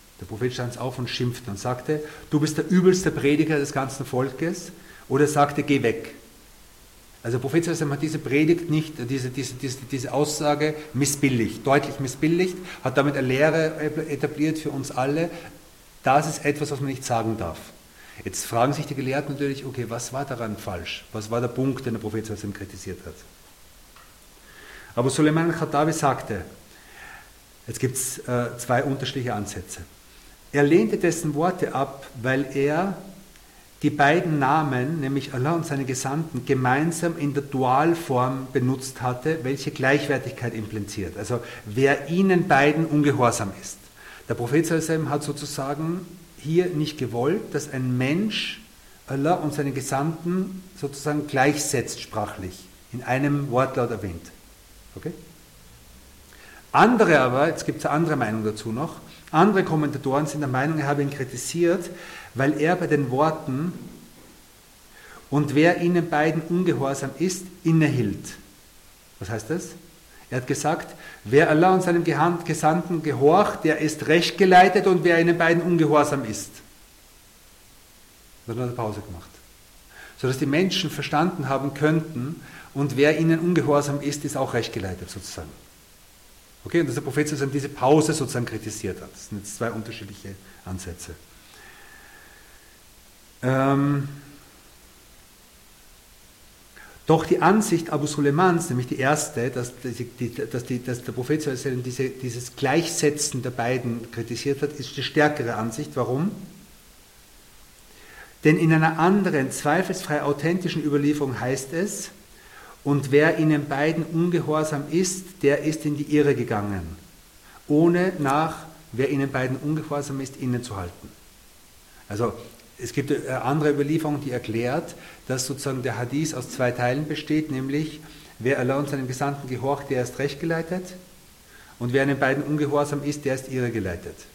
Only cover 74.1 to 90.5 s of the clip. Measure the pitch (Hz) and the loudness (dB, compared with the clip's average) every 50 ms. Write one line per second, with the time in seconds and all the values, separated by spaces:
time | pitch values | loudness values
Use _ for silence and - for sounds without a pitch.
74.1 | 156 170 170 - - - 196 185 185 180 185 190 190 202 180 196 180 170 156 175 | 4 4 4 2 2 4 6 8 10 10 10 10 8 4 4 4 4 6 6 4
75.1 | 170 165 170 175 170 170 170 165 170 170 165 180 175 160 160 143 151 147 143 - | 6 6 6 4 4 4 4 4 4 4 4 4 4 4 4 6 6 4 4 4
76.1 | 147 139 120 107 101 - - - - - - - - - - - - - - - | 2 -2 -4 -4 -6 -8 -10 -12 -16 -20 -20 -20 -20 -20 -20 -20 -20 -20 -20 -20
77.1 | - - - - - - - - - - - - - - - - - - - - | -20 -20 -20 -20 -20 -20 -20 -20 -20 -20 -20 -20 -20 -20 -20 -20 -20 -20 -20 -20
78.1 | - - - - - - - 120 113 123 127 120 120 120 113 107 98 98 - - | -20 -20 -20 -20 -20 -16 -10 -8 -6 -4 -4 -4 -4 -4 -4 -6 -6 -8 -10 -12
79.1 | 87 82 - - - - - - - - - - - - - - - - - - | -14 -16 -16 -18 -20 -20 -20 -20 -20 -20 -20 -20 -20 -20 -20 -20 -20 -20 -20 -20
80.1 | - - - 127 127 - - 131 143 165 190 185 - - - - - 147 139 - | -12 -4 -2 -2 0 0 0 2 2 2 2 2 0 -2 -4 -4 -4 -6 -6 -2
81.1 | - 147 170 175 - - 135 131 135 131 139 143 143 - 151 156 165 160 156 - | 0 2 2 0 0 -2 -2 -2 -2 -2 -2 -4 -2 2 2 2 2 2 0 -2
82.1 | - 120 123 143 170 - - - - - - - - 135 143 135 - 131 143 151 | -6 -8 -6 -6 -8 -10 -14 -18 -18 -20 -18 -10 -4 -2 -2 0 2 4 4 6
83.1 | 156 151 165 160 165 160 170 175 180 156 131 147 143 143 143 143 139 143 139 143 | 6 4 4 4 4 4 4 2 2 2 4 4 4 2 2 2 -2 -2 -2 -4
84.1 | 143 - - 139 123 135 131 127 - 117 107 - - 113 92 92 90 - 87 - | -6 -4 -6 -6 -4 -4 -2 0 0 -2 -2 -2 -4 -6 -6 -6 -8 -8 -10 -12
85.1 | - 92 - - - 85 80 73 - - - - - - - - - - - - | -12 -14 -12 -12 -12 -12 -12 -14 -16 -20 -20 -20 -20 -20 -20 -20 -20 -20 -20 -20
86.1 | - - - - - - - - - - - 98 - 170 160 131 117 - - 131 | -20 -20 -20 -20 -20 -20 -20 -20 -20 -18 -8 0 0 2 2 2 -2 -4 -4 -2
87.1 | 123 147 151 147 156 131 139 135 135 143 131 - - - 123 135 151 156 156 165 | 0 0 0 0 0 -2 -2 -2 -2 -2 -4 -6 -4 2 4 6 6 6 6 4
88.1 | 156 - 131 - - 123 117 - 113 104 - 110 - - - 95 - - - - | 0 -2 -2 -2 -2 -4 -4 -4 -6 -8 -8 -8 -10 -8 -6 -6 -8 -8 -12 -16
89.1 | - - - - 107 98 92 - - - 120 117 107 113 107 113 107 - 104 98 | -18 -18 -14 -12 -12 -10 -10 -10 -8 -6 -4 -4 -4 -6 -8 -10 -12 -12 -14 -14
90.1 | 98 - - 98 95 - - - | -14 -14 -14 -16 -16 -16 -18 -20